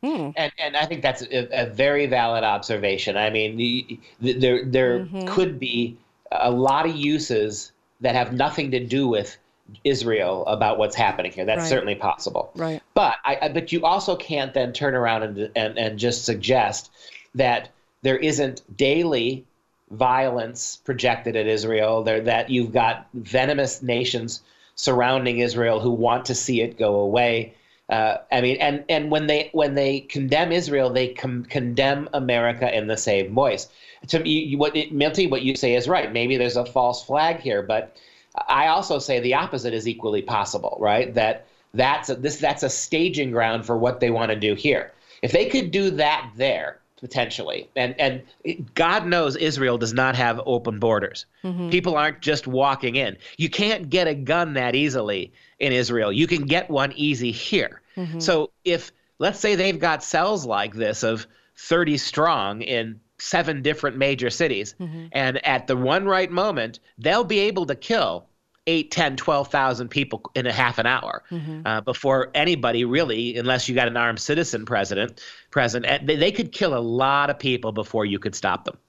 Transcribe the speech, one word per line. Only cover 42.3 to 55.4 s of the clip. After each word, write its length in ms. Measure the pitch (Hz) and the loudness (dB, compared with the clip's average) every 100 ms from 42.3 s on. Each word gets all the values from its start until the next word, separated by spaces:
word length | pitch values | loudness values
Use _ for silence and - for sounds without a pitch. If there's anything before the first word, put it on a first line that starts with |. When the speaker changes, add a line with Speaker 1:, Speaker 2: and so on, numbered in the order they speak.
| 147 | -2
Speaker 2:
that's 260 | 147 147 | -2 0
a 80 | 139 | -2
staging 600 | - - 160 175 147 135 | -4 -2 0 0 0 -2
ground 340 | 117 113 113 107 | 0 0 0 -2
for 100 | 117 | 0
what 220 | 120 - | 2 2
they 120 | 120 | 0
wanna 260 | 113 113 107 | 2 0 0
do 180 | 107 | 0
here. 380 | 101 147 127 - - _ - | 0 2 0 -2 -14 _ -6
If 120 | 123 | 2
they 140 | 170 247 | 2 4
could 260 | 269 190 | 0 0
do 180 | 190 196 | 0 0
that 400 | 151 147 156 127 107 | 2 2 0 -4 -2
there, 420 | 135 101 76 - _ _ | 0 0 -4 -12 _ _
potentially, 680 | 127 - 117 - 82 - - | -8 -4 -2 -4 -6 -8 -6
and, 240 | - 123 127 | -2 -2 0
and 240 | 139 127 - _ - 170 120 | -2 -2 -12 _ -8 -8 -8
God 300 | - 165 202 175 | 0 2 2 2
knows 280 | 175 151 | 2 2
Israel 440 | 131 160 135 135 120 | 0 -2 0 0 2
does 140 | 113 | 0
not 220 | 117 131 | 2 2
have 260 | 123 123 117 127 | 2 2 0 0
open 320 | 123 117 107 | 0 0 0
borders. 480 | 113 107 98 - - _ | 2 2 0 -6 -18 _
Speaker 1:
Mm-hmm. 280 | 190 180 175 | -8 -6 0
Speaker 2:
People 260 | 175 175 151 | 0 2 2
aren't 240 | 151 143 | 0 0
just 260 | - 151 131 | -2 -2 0
walking 480 | 127 139 135 127 | 2 2 2 0
in. 220 | 123 127 95 - - | 0 -2 -6 -16 -4
You 140 | 160 | -4
can't 400 | - 208 220 160 | 0 0 0 0
get 160 | 170 170 | 2 2
a 80 | |
gun 400 | 143 127 165 170 | 0 0 0 0
that 220 | 139 123 123 | 0 0 2
easily 560 | 147 127 107 98 90 _ | 2 0 0 -2 -4 _